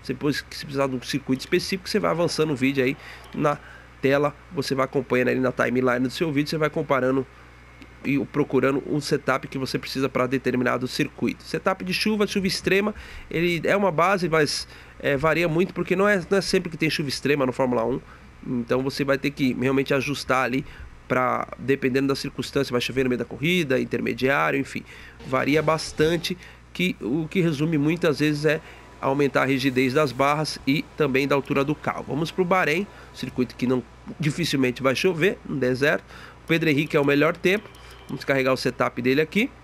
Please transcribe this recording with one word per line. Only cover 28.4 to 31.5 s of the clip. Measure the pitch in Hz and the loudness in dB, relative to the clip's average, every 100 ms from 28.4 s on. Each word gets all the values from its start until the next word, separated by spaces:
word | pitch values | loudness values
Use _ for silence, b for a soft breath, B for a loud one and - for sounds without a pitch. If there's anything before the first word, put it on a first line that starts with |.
| 151 | 0
é | 160 B B B - | 0 B B B -4
aumentar | 131 139 143 - | -2 2 2 2
a | 135 | 2
rigidez | 135 135 123 131 | 2 2 2 2
das | 139 151 | 2 0
barras | 120 139 147 151 - - | 2 2 2 -2 -2 0
e | 156 - - | 0 -2 -2
também | 147 131 139 | 0 2 2
da | 143 | 0
altura | - | 0